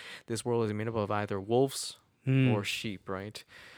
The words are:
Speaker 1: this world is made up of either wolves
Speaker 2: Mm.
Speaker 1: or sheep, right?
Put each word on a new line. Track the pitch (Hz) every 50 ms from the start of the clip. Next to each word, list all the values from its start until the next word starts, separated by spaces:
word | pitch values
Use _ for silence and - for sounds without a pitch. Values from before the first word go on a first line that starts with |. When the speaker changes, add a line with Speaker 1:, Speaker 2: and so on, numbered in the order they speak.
| - - - - - -
Speaker 1:
this | 117 110 -
world | 123 120 117 113
is | 104 104
made | 107 110 117
up | 113
of | 113 104 98
either | 104 104 104 101 101 98
wolves | 98 104 117 123 135 131 - - - - - - _ _ _ _ - 135
Speaker 2:
Mm. | 135 131 131 127 113
Speaker 1:
or | 104 101
sheep, | - - - - 113 98 - _ -
right? | 95 92 98 107 107 - - _ - - - - -